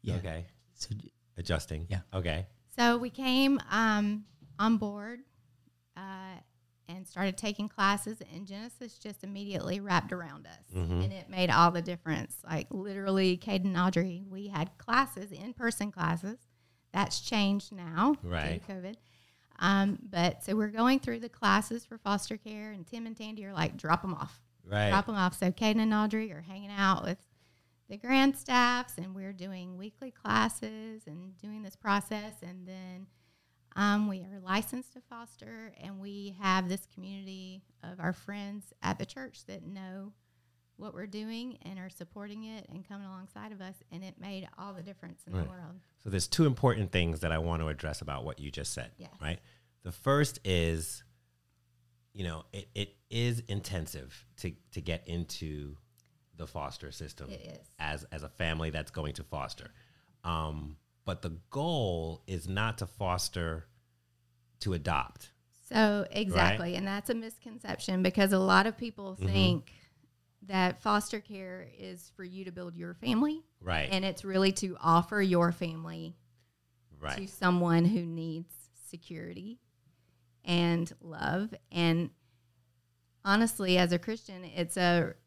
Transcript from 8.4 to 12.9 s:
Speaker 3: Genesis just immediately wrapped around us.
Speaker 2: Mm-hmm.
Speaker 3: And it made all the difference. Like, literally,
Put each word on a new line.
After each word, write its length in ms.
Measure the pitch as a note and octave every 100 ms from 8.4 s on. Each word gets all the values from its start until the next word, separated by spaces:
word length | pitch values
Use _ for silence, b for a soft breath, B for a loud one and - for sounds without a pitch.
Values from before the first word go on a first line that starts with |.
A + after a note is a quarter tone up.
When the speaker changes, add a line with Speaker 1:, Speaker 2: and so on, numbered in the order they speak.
| F#3+
Speaker 3:
Genesis 520 | G3 A#3 - A#3+ -
just 240 | G#3+ G3+
immediately 560 | G3 G3 G3+ F#3+ - F#3+
wrapped 320 | G3+ F3+ -
around 340 | F3+ E3 D3 -
us. 180 | D#2+ -
Speaker 2:
Mm-hmm. 260 | F#2 E2+ F2
Speaker 3:
And 100 | G2
it 160 | - -
made 220 | F#3 F3+
all 200 | A#2+ E3+
the 100 | F3
difference. 560 | E3+ F3 D#3+ D3+ - -
Like, 240 | - D#3+ D3+
literally, 680 | G3 G3+